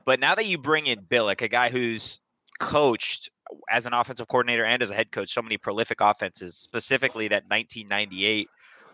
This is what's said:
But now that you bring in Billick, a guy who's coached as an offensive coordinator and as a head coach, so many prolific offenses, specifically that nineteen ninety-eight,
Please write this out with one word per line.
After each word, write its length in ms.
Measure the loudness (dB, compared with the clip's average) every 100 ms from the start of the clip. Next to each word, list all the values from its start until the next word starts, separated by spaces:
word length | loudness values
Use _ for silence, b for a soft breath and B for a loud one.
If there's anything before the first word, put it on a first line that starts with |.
But 140 | 0 2
now 160 | 4
that 120 | 2 0
you 120 | -2
bring 280 | 0 0 0
in 140 | -4
Billick, 400 | 0 2 2 0
a 60 | 0
guy 200 | 0 2
who's 500 | 0 -2 -4 -8 -12 _ _ _ -6
coached 720 | 0 4 4 2 -2 -6 -10 _ -20 -18 -2
as 160 | -2 0
an 60 |
offensive 320 | 0 0 -4 0
coordinator 380 | 0 2 2
and 180 | 2 2
as 80 | 0
a 40 |
head 180 | 0 -2
coach, 180 | -2 -4
so 80 | -4
many 140 | -4 -4
prolific 440 | -4 -2 -2 4
offenses, 560 | 4 4 -2 -6 -10 -8
specifically 720 | -6 -4 0 0 0 -2 0
that 200 | 0 2
nineteen 380 | -2 -2 -12 -4
ninety-eight, 600 | -4 -4 0 2 2 -2 b b b b